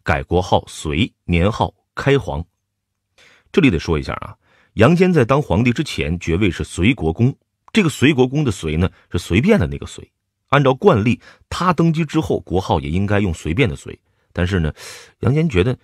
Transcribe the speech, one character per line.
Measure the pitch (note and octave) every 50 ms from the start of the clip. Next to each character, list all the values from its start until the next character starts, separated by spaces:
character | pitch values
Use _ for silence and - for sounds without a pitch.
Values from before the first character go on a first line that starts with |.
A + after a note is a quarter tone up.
| -
改 | - E2 C#2
国 | C2+ - E2+ F2
号 | F2+ - A2+ F2+ -
隋， | - - - - D#2 C#2+ D2 - - _ _ _
年 | - F2 E2+ F2 G#2
号 | A2+ - G#2+ - - _ _ _ -
开 | - - C#3 C#3 C#3
皇。 | - D2 C#2 D2+ F2 _ _ _ _ _ _ _ _ _ _ _ _ _ _ _ _ _ _ _ _ _
这 | - G#3
里 | D#3+ C3
得 | F2+ D2
说 | - - D#2+
一 | D2 C2
下 | - A1
啊， | - - - - _ _ _ _ _ _ _ -
杨 | F#2+ G#2 C#3 F3
坚 | E3+ F#3 F#3
在 | F3 D#3 A#2+
当 | A2 C3+ D3
皇 | C#3 - E2+ G2 B2+
帝 | B2 A#2
之 | - D3+
前 | - - - C#2+ D2 F2 F2
爵 | - - D#2+
位 | F#2+ G#2+ F#2
是 | D#2+ - D#2
隋 | - - - F2 A#2 C3+
国 | - D#2 D#2+
公， | E2 - A2+ C3+ - _ _ _ _ _ _ _ -
这 | A3+
个 | F3+ D3+
隋 | - - C3 D3 D#3
国 | B2 B2+
公 | B2+ C3+ D3+ D#3
的 | B2
隋 | F#2+ - - D#2 D2+
呢， | D#2+ F#2 F#2 - _ _ _
是 | -
随 | F2 - - E2+ G#2
便 | D3+ G#3 G#3+ E3
的 | F2
那 | C2+ C#2
个 | C#2 -
隋。 | - - - - - _ _ _ _ _ _ _ -
按 | C#3 C#3+ C#3
照 | C3 C3+
惯 | B2 - G3+ D3+ G2+ G#2
例， | B2 - - - - - _ _ -
他 | - - E3+ F#3 E3+
登 | - E3 E3+
基 | D#3 D#3+ E3+
之 | C#3+ - D#3+
后 | D#3 - B2+ -
国 | - - E2+ F#2
号 | - - G#2 D#2
也 | C2+ C#2+
应 | D#2+ F#2 G2+
该 | G2 G#2 G2+
用 | G#2 F#2 D#2
随 | - - D2+ E2
便 | A2 C3+
的 | F#2+ C#2
隋， | - - - - - _ _ _ _ _ _ -
但 | - F2
是 | F2+ G2 F2+
呢， | D#2 D2+ - - - - - - - - _ -
杨 | - A2+ C#3
坚 | D#3 E3 D#3+
觉 | G#2 F2+ F2+
得 | B2+ B2 -